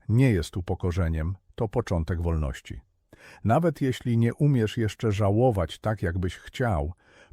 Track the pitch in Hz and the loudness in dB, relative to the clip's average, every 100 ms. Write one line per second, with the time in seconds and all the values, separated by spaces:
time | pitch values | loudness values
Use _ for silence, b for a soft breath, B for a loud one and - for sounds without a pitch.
0 | - 110 135 95 78 101 87 90 90 85 | 0 4 4 2 -2 -6 -6 -4 -2 -2
1 | 82 80 82 98 _ - 113 127 - 87 | -2 -2 -4 -6 _ -6 -4 -4 -2 -2
2 | 80 85 85 80 71 - - - - _ | -2 -2 -2 0 -2 -6 -12 -16 -16 _
3 | _ B B B 101 131 170 - 135 123 | _ B B B 2 2 2 0 -2 -2
4 | 127 113 117 - 147 131 107 - 110 - | 0 2 2 2 2 4 0 0 -4 -2
5 | 113 98 101 107 127 101 82 - 110 110 | -2 2 2 4 4 2 -2 -4 -6 -2
6 | 87 90 90 - - - 120 85 73 - | -2 -2 -4 -6 -12 -4 -2 0 -4 -8
7 | b b b | b b b